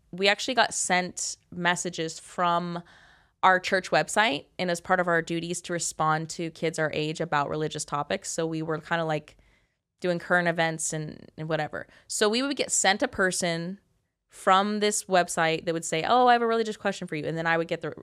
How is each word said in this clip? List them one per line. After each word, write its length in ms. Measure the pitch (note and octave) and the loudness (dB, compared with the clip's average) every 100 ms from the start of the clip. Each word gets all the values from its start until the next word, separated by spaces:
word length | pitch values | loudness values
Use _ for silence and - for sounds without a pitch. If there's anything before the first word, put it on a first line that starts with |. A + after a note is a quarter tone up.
| _ | _
we 160 | F3+ G3 | 0 2
actually 280 | G#3 - | 2 0
got 200 | B3 - | 2 2
sent 640 | - - F3+ F3+ - - - - | 0 0 0 0 -6 -8 -10 -14
messages 640 | F3 F3 F3 F3+ F3 E3 - | -4 -2 0 -4 -6 -8 -8
from 640 | - - F3 E3+ F3 E3+ - - - _ _ _ | -10 -2 0 0 -2 -8 -12 -20 -20 _ _ _
our 160 | F#3 F3+ | 4 6
church 320 | F3+ F#3+ - | 4 0 2
website, 560 | E3 D#3+ - A3 C#3+ - - | 2 2 2 2 0 -6 -4
and 120 | F#3 | -2
as 100 | E3+ | -2
part 200 | - F#3 | 2 2
of 80 | F3 | 4
our 140 | E3+ | 2
duties 380 | D#3+ E3+ E3+ F3 | 0 -4 -4 -8
to 100 | - | -6
respond 560 | E3+ - - D#3 D#3 D#3+ | -6 -4 -2 0 0 -2
to 220 | - E3 | -8 -8
kids 280 | - E3 D#3+ | -4 -4 -2
our 120 | D#3 | -2
age 280 | - D3+ D#3+ | -2 -4 -4
about 280 | E3 D3 C#3+ | -2 0 0
religious 360 | D#3 D3+ D3 | -2 -4 -6
topics. 460 | - D3 D3 G3 - | -6 -6 -4 -4 -6
So 160 | - E3 | -6 -4
we 140 | D#3+ | -4
were 180 | D#3+ D#3 | -4 -6
kinda, 260 | - E3+ | -2 -2
like, 320 | D#3+ D#3 - - _ _ _ _ _ _ | 0 -4 -6 -20 _ _ _ _ _ _
doing 180 | F3+ F3 | -2 -2
current 300 | - F3+ F3 | 2 2 2
events 440 | E3+ E3 D#3+ - | 0 0 -2 -4
and, 340 | D#3+ D3+ - - - | -6 -8 -12 -16 -10
and 120 | D#3 | -4
whatever. 380 | D3+ D3+ D2+ - - - | -2 -4 -8 -12 -18 -6
So 220 | - G#3+ | 0 2
we 140 | A#3 | 2
would 140 | C#4 C#4 | 0 -2
get 140 | - | -2
sent 320 | - F#3+ G3+ | 2 2 2
a 60 | - | 0
person 720 | - F#3 F3+ F3+ E3 E3+ G3 _ _ _ _ _ | 0 0 0 -2 -2 -4 -10 _ _ _ _ _
from 500 | - - F#3+ G#3 G#3 | -2 4 4 4 0
this 240 | G#3 G#3 | 0 0
website 640 | - F#3 F3 - E3 D#3+ F3 | 2 2 2 0 0 0 -2
that 80 | |
would 100 | E3 | -4
say, 200 | - D#3+ - | -2 -2 2
"Oh, 220 | B3 B3 | 4 6
I 40 | |
have 80 | A#3+ | 6
a 60 | A#3 | 4
religious 300 | A3+ G#3+ G#3+ | 0 -2 -4
question 300 | G3+ G3 F3+ | -4 -4 -6
for 100 | D#3 | -6
you." 100 | D3 | -4
And 100 | E3 | -2
then 100 | E3 | 0
I 120 | E3 | 0
would 100 | E3 | 0
get 140 | E3 | -4
the, 120 | D#3 - | -6 -10